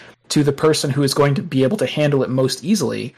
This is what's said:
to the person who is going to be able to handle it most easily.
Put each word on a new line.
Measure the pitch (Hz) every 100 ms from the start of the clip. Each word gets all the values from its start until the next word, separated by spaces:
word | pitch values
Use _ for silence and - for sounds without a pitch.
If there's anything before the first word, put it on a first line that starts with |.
| - - -
to | 151
the | 143
person | 139 156 151 147
who | 135
is | 135
going | - 143 135
to |
be | - 131
able | 131 214
to | 127
handle | - 147 139
it | 123
most | 131 131 -
easily. | 180 214 117 110 107